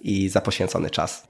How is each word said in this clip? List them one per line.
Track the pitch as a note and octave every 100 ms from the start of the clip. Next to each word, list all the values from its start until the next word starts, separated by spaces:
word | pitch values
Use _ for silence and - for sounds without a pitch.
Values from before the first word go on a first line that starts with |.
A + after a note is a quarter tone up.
i | - G2 F#2+
za | G2
poświęcony | - - F#2 E2+ E2
czas. | - D#2 - -